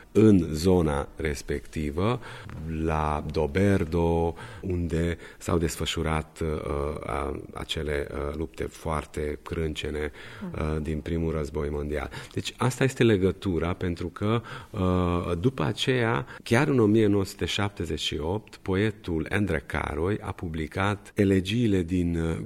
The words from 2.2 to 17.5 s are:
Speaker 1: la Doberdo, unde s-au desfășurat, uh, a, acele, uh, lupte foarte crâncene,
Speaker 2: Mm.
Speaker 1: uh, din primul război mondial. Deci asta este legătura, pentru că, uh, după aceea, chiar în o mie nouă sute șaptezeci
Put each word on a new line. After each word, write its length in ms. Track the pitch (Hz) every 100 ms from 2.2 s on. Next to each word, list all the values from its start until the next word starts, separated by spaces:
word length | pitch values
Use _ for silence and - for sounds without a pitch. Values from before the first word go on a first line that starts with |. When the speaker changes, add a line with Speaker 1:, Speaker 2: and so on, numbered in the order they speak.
| - - - - 80 80
Speaker 1:
la 400 | 80 78 76 76 76
Doberdo, 1000 | 80 73 90 101 95 78 85 82 85 82 - - -
unde 560 | 95 87 85 80 85 82 - -
s-au 200 | - 87
desfășurat, 840 | 82 - 82 82 78 78 78 -
uh, 60 | 80 76 - 71 71 78 -
a, 340 | 69 71 - -
acele, 520 | - - 80 76 71 -
uh, 240 | 71 71 73
lupte 280 | 80 -
foarte 720 | 73 - 82 76 - 82 76 73
crâncene, 680 | - 82 78 73 76 73 76 - - -
Speaker 2:
Mm. 80 | 185
Speaker 1:
uh, 300 | 165 78 78
din 180 | 76 78
primul 320 | 71 82 82
război 360 | 78 71 78 73
mondial. 400 | 73 73 73 - - -
Deci 220 | - - -
asta 280 | 123 -
este 180 | 131 -
legătura, 680 | 117 101 95 - 101 80 82
pentru 340 | 92 92 87 87
că, 340 | - 104 117 - - -
uh, 680 | - 92 90 87 87 87 85
după 240 | 120 -
aceea, 640 | 135 - - 127 113 131 131 -
chiar 260 | - 117 151
în 100 | 131
o 80 | 107
mie 200 | 110 107
nouă 180 | 101
sute 200 | 95 -
șaptezeci 560 | 87